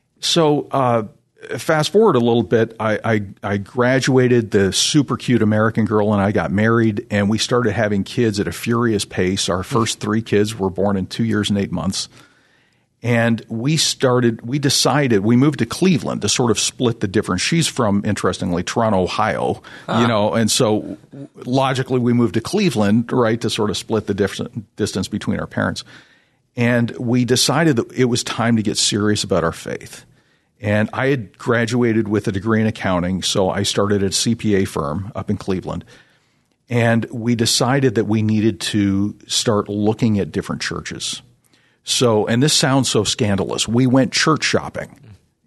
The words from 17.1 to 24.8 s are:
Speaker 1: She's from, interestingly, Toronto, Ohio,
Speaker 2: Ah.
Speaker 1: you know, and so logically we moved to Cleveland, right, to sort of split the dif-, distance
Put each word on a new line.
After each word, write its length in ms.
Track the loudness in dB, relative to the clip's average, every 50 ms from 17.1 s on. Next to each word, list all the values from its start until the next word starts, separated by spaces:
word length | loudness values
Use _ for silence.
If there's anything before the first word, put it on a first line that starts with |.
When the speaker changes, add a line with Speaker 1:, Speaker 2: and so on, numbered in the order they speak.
| 0 -2 0 0 -2 -2
Speaker 1:
She's 280 | -2 0 0 0 0 0
from, 340 | -2 0 0 2 2 0 0
interestingly, 600 | -2 -2 0 0 -2 -2 -2 -4 -4 -4 -4 -4
Toronto, 400 | -2 -2 0 0 2 2 2 0
Ohio, 580 | 0 0 0 0 0 -2 -2 -2 -4 -4 -4 -8 -16 -20 -14 -8
Speaker 2:
Ah. 140 | -2 0 0
Speaker 1:
you 80 | 2 2
know, 260 | 2 2 0 0 2
and 160 | 0 0 0
so 480 | 2 2 2 2 2 0 -2 -6 -12 -14 -16 _ -20 -18 -18 -18 _
logically 640 | -14 -6 -2 0 0 2 0 0 -2 -2 -2 -2 0
we 120 | 2 2
moved 220 | 2 2 2 2 0
to 60 | -2
Cleveland, 720 | -2 -2 0 0 0 2 2 2 2 2 2 2 0 0
right, 280 | 0 0 2 2 0 0
to 80 | -2 -4
sort 220 | -2 -2 -2 -2
of 60 | -2
split 320 | -4 -4 -2 -2 -2 -2 -2
the 60 | -2
dif-, 260 | -2 -2 -2 -2 -6 -10 -10 -10 -12 -12 -10 _
distance 320 | -4